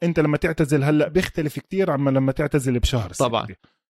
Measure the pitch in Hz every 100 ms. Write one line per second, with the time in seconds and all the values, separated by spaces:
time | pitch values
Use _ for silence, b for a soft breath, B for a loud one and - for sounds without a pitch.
0 | 170 165 151 147 170 160 147 147 139 151
1 | 151 151 - - 151 147 - 190 185 139
2 | 139 135 131 131 147 151 131 120 - 123
3 | 98 - 127 113 107 95 b b _